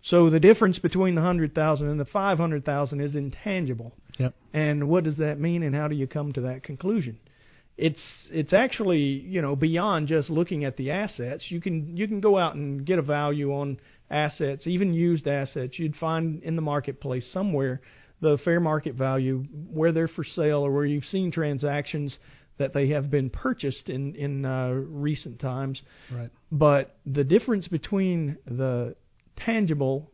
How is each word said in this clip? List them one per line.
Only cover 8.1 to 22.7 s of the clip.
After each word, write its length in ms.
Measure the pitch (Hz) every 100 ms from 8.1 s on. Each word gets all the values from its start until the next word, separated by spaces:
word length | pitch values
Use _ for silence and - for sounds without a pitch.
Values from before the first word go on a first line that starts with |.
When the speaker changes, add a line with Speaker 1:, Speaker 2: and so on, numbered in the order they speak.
| - -
Speaker 1:
it's 220 | 160 147
actually, 460 | 190 262 - 202 165
you 420 | 143 139 185 185
know, 140 | 143 143
beyond 520 | 160 165 208 175 147
just 220 | 160 143
looking 360 | 160 175 160 143
at 120 | -
the 140 | 131
assets. 540 | 175 208 - 123 143 -
You 120 | 170
can, 340 | 185 165 151 170
you 120 | 208
can 120 | 208
go 180 | 208 196
out 160 | 170
and 320 | 147 143 139 139
get 140 | 185
a 20 |
value 520 | 143 147 147 147 139
on 260 | 143 143 131 _ _ _
assets, 560 | 147 151 - 143 139 -
even 260 | 180 196
used 320 | 165 175 165 143
assets 520 | 143 139 - 131 -
you'd 160 | 160 151
find 480 | 160 160 165 156
in 120 | 160 165
the 60 |
marketplace 680 | 151 143 143 135 139 127 120
somewhere, 500 | - 202 151 135 131 - - - _
the 160 | 156 147 -
fair 140 | 170
market 340 | 165 156 156 127
value, 500 | 135 131 131 131 135 147 165
where 200 | 156 160
they're 160 | 160 165
for 160 | -
sale 360 | 151 - 151 147 143
or 60 |
where 140 | 139 143
you've 200 | 147 -
seen 260 | 190 185
transactions 840 | 165 151 139 147 143 139 156 143 - - - _ _
that 160 | 139